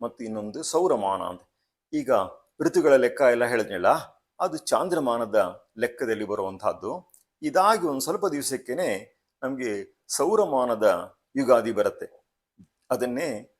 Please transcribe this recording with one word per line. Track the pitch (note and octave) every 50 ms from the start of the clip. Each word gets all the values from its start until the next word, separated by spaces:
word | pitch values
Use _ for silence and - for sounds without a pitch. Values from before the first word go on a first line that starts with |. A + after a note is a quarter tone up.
| A#2+
ಮತ್ತು | A#2 - - A#2
ಇನ್ನೊಂದು | A2 G#2+ G#2+ G#2 G#2+ G#2 D3 D#3+
ಸೌರಮಾನ | - - E3 F3+ F#3 C#3 A2 G2 F#2+ G2 F#2
ಅಂತ. | F2+ F2 F2+ - _ _ _ _ _ _ _ _ _ - D#3
ಈಗ | D3+ - - A#2+ G2+ F#2+ - - - _ _ _ -
ಋತುಗಳ | D3+ E3 - F3+ D#3 D3 C#3
ಲೆಕ್ಕ | C3 B2 A#2+ - -
ಎಲ್ಲ | C#3 B2 A#2+ A#2 A#2+
ಹೇಳಿದ್ನಲ್ಲ, | A#2 B2 A2+ G#2+ G2+ G2+ F2 F2+ G#2+ C#3+ D#3+ - - _ _ _ _ _ -
ಅದು | E3+ F#3 -
ಚಾಂದ್ರಮಾನದ | - - - B2 A2+ D#3+ F#3 F3 D#3+ C#3+ B2 A#2 A#2 A#2 G#2 G#2 G#2+ F#2+ F2+ F2+ - _ _ -
ಲೆಕ್ಕದಲ್ಲಿ | A2 A2+ A#2+ - - C#3 A2+ A2 G#2+ G#2+
ಬರುವಂತಹದ್ದು. | F#2 G#2 G#2 F#2+ F#2+ F#2+ F#2 - G2 E2 - - G#2+ D3+ F#3 - _ _ _ _ _ _ -
ಇದಾಗಿ | D3+ D3+ C3 F#3 F#3+ G#3 A3+ G3+ F3
ಒಂದು | D#3 C#3 C3+
ಸ್ವಲ್ಪ | - D#3+ F#3+ G3+ G3+
ದಿವಸಕ್ಕೇನೆ | F#3 D3 C#3+ C3 - C3+ - - - B2+ E3 F3+ C#3 G2+ F#2+ A2 _ _ _ _ _ _ - C3+
ನಮ್ಗೆ | C3 C3+ B2+ B2+ A2+ G#2 G2 F#2+ - _ _ _
ಸೌರಮಾನದ | - - - C#3+ F3 A3 G#3+ G3+ D#3+ C#3 B2+ B2+ A#2+ A#2 G#2 A2 G2+ F2+ E2+ F2 - _ _ _ _ -
ಯುಗಾದಿ | C3+ C3+ A#2 B2 A#2 G#2+ A#2
ಬರುತ್ತೆ. | G#2+ G#2 G2+ G2 - - - - _ - _ _ _ _ _ _ _ _ F#2+ _ _ _ _ -
ಅದನ್ನೇ | C3 A#2 - B2 B2 C3+ E3+ D3+ A2+ G#2 - _ _